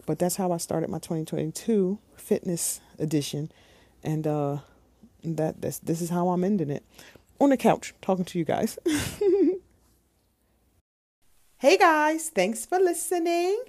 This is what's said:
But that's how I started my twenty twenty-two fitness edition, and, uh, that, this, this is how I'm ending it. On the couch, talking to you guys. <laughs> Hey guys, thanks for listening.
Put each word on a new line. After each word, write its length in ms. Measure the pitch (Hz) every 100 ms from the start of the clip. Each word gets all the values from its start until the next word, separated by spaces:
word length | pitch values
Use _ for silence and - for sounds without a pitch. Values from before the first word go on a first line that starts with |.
But 140 | - 156
that's 180 | 180 -
how 160 | 180
I 60 | 170
started 320 | - 165 160
my 80 | 160
twenty 260 | - 160
twenty-two 760 | 160 160 156 - - 214 180 208 _ -
fitness 640 | - 208 - 170 - - _ -
edition, 520 | 156 151 139 147 156 _ _ _ _ _
and, 240 | 147 156 156
uh, 320 | 151 143 143 - _ _ _ - _
that, 380 | 165 160 156 -
this, 160 | - -
this 220 | - 165
is 80 | 170
how 200 | 175 180
I'm 140 | 180
ending 260 | 185 208 143
it. 140 | 143 _ - - - _ -
On 100 | 277
the 60 | 262
couch, 380 | 220 - - -
talking 220 | - 185 180
to 120 | 175
you 60 |
guys. 340 | 156 - 220 -
<laughs> 40 | 339 294 - - 403 392 320 381 _ _ _ _ _ _ _ _ _ _ _ _ _ _ _ _ _ _ _ -
Hey 140 | 262 381
guys, 520 | 359 302 302 320 -
thanks 380 | - 185 226 -
for 140 | 370
listening. 800 | 370 339 - 349 339 339 359 427